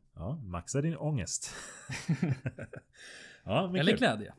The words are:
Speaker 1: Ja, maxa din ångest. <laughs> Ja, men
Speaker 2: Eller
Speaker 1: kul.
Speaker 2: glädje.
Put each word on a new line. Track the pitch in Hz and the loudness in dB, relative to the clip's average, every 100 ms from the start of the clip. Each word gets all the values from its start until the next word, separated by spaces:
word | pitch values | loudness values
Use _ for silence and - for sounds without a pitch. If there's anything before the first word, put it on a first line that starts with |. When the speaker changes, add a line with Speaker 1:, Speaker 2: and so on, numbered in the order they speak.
| _ | _
Speaker 1:
Ja, | - 85 160 | -6 -4 -4
maxa | 101 85 - 135 | -4 -6 -2 0
din | 156 160 | 0 0
ångest. | 151 143 82 - - - - - - 127 - | 0 0 0 -4 -6 -10 -12 -12 -8 -2 0
<laughs> | 147 165 131 - - - - - - - - - - | 2 2 0 -4 -8 -10 -14 -18 -20 -18 -16 -18 -10
Ja, | - 113 185 | 0 2 4
men | 180 | 4
Speaker 2:
Eller | 165 | 6
Speaker 1:
kul. | 214 | 6
Speaker 2:
glädje. | 226 107 98 | 4 2 -4